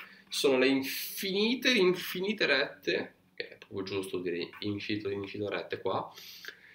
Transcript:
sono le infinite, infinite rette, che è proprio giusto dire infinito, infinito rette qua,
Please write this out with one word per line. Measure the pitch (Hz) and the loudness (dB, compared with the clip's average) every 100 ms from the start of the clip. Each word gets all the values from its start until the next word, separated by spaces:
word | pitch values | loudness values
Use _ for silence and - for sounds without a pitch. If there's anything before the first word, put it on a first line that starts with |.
| - - - | -14 -20 -10
sono | - 147 127 | 0 4 6
le | 131 | 6
infinite, | 135 135 - - - 196 190 220 254 262 | 4 0 -4 -6 -6 -2 2 2 2 4
infinite | 240 185 185 - 185 196 214 160 | 6 6 4 -2 -4 -2 0 4
rette, | 135 147 - - 170 - - _ | 4 2 -4 -2 -2 -2 -10 _
che | - - | -12 -12
è | - | -14
proprio | - 104 | -12 -8
giusto | 95 101 95 92 | -4 -4 -4 -4
dire | 90 87 85 - | -4 -4 -6 -6
infinito, | 104 101 - 104 98 | -4 -4 -2 -2 -2
infinito | 101 98 104 104 | -4 -6 -6 -4
rette | 92 85 95 | -4 -4 -4
qua, | 95 113 - - - - - - - | -2 -2 -4 -12 -18 -16 -16 -18 -20